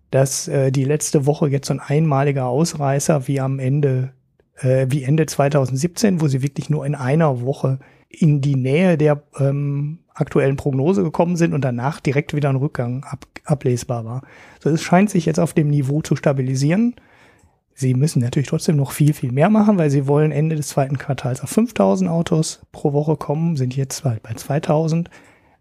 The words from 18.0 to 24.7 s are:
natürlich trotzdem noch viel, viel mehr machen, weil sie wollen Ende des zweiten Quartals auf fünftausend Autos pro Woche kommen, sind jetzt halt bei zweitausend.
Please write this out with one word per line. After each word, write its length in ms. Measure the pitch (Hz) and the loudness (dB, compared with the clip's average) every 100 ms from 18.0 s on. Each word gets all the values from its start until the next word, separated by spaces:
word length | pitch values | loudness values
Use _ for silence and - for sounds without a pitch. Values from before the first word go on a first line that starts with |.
| 156 143 | 0 0
natürlich 280 | 120 151 127 | 0 -2 -2
trotzdem 280 | 160 - 147 | -2 0 0
noch 140 | 135 | -2
viel, 240 | - 151 | 0 0
viel 160 | 147 127 | 0 -4
mehr 180 | 131 180 | 2 4
machen, 300 | 214 208 190 | 4 4 4
weil 120 | 156 | 2
sie 180 | 139 139 | 2 2
wollen 240 | 147 156 | 2 2
Ende 240 | 143 160 156 | 2 0 -2
des 120 | - | -2
zweiten 300 | - 135 135 | -2 0 -2
Quartals 420 | - 131 127 127 | -4 -4 -4 -6
auf 80 | - | -2
fünftausend 600 | - 240 - 196 190 180 | 0 0 2 2 2 0
Autos 560 | 165 170 160 156 - - | 0 0 0 0 -6 -20
pro 200 | - 151 | -4 -2
Woche 240 | 143 151 147 | 0 0 -2
kommen, 400 | - 151 170 147 | -2 -2 -2 0
sind 200 | 127 135 | -2 -2
jetzt 280 | 131 - | -6 -4
halt 180 | 127 110 | -4 -4
bei 100 | - | -8
zweitausend. 720 | 110 - 143 - | -12 -4 -4 0